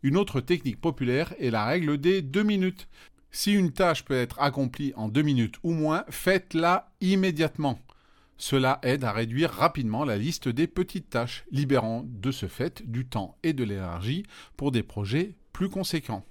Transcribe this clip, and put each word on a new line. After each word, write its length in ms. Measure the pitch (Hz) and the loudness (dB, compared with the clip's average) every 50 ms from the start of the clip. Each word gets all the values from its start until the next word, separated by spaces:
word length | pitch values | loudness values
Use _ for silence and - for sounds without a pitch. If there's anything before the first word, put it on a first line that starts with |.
| - | 2
Une 160 | 139 139 185 | 2 2 2
autre 240 | 208 202 - 139 123 | 2 2 -2 -4 0
technique 400 | - 180 175 - 135 107 - - | 0 0 0 0 -4 -6 -2 -2
populaire 500 | 170 147 - 139 120 123 135 165 165 - - | -4 -2 0 -2 0 0 0 0 -2 -6 -4
est 120 | - 123 | -2 0
la 140 | 113 110 104 | 0 0 0
règle 320 | 113 143 180 170 151 147 | 2 0 0 2 0 0
des 240 | 143 139 175 190 190 | 2 2 2 2 2
deux 220 | 165 135 131 196 208 | 0 0 0 2 2
minutes. 460 | 214 208 196 185 185 185 - - - - - - - _ _ _ _ | 4 4 2 2 0 -2 -4 -14 -20 -20 -20 -20 -20 _ _ _ _
Si 240 | - - - 202 208 | -8 -4 0 4 4
une 180 | 202 185 170 131 | 4 4 2 2
tâche 320 | - 190 175 160 - - | 2 2 2 2 0 -2
peut 80 | - 139 | -2 0
être 260 | 127 123 120 - - | 0 0 -2 -2 0
accomplie 540 | 139 143 127 139 139 123 - - 147 139 - | 0 0 2 0 -2 -2 -2 -4 -6 -4 -4
en 120 | - 110 110 | -4 -6 0
deux 140 | 104 135 151 | 2 2 4
minutes 340 | 151 143 123 117 107 - - - | 4 4 2 2 0 -2 -4 -2
ou 100 | 170 170 | -2 0
moins, 320 | 160 156 151 104 175 - - | 2 2 2 0 0 -2 -4
faites-la 840 | - - - - 196 190 185 - - 165 165 170 180 190 - - _ _ | -10 -2 2 2 2 2 2 0 -2 2 4 4 2 2 0 -6 _ _
immédiatement. 800 | - 185 190 196 190 190 170 147 165 151 - - 151 143 123 - - - - _ _ _ _ _ _ _ _ | 2 2 4 4 4 2 2 2 0 0 0 0 -2 -2 -2 -4 -8 -20 -20 _ _ _ _ _ _ _ _
Cela 440 | - - - - 135 131 127 135 - - | -12 -6 0 2 4 4 4 2 2 2
aide 220 | 123 127 143 131 | 0 0 2 0
à 80 | 117 101 | -2 0
réduire 380 | 107 117 113 117 131 160 156 | -2 -2 -2 0 0 0 0
rapidement 540 | - - 127 175 - - 127 110 107 117 151 | 2 2 2 2 2 2 -2 -2 0 0 0
la 140 | 139 110 101 | 0 0 0
liste 300 | 110 156 165 - - 131 | 0 -2 -4 -2 -2 -2
des 180 | 117 120 160 | 0 2 0
petites 420 | 170 - - 185 - - 190 - - | 0 0 -2 -4 -4 -4 -10 -10 -4
tâches, 360 | - 127 117 120 - - - - | -2 -2 -2 -2 -6 -12 -12 -4
libérant 540 | - 131 143 131 139 127 110 110 113 117 131 | -2 -2 2 4 2 2 2 2 -4 -4 -6
de 260 | 131 123 101 92 135 | -8 -12 -6 -4 -4
ce 160 | 131 - - | -4 -2 -6
fait 360 | 92 - - - 147 - - - | -8 -4 -4 -6 -6 -6 -8 -10
du 220 | - 113 120 127 | -6 -6 -6 -6
temps 320 | 127 - 117 98 - - _ - | -4 -4 -6 -6 -6 -10 _ -2
et 120 | 160 160 | -2 0
de 100 | 139 123 | 0 -2
l'énergie 600 | 107 101 98 95 87 85 85 92 110 139 175 208 - - - - - - | -2 -2 -4 -4 -6 -6 -6 -4 -4 -4 -4 -6 -8 -14 -20 -20 -20 -12
pour 160 | - 131 143 131 | -4 -4 0 0
des 100 | 117 101 | 0 -2
projets 540 | - - 107 101 98 113 147 180 208 190 _ - _ _ | -2 -4 -6 -4 -2 0 0 -2 -2 -6 _ -20 _ _
plus 160 | - 180 196 | -4 -4 -2
conséquents. 560 | 190 190 185 - - 160 - - 113 95 95 - | -2 -4 -4 -2 -4 -4 -4 -4 -8 -8 -8 -14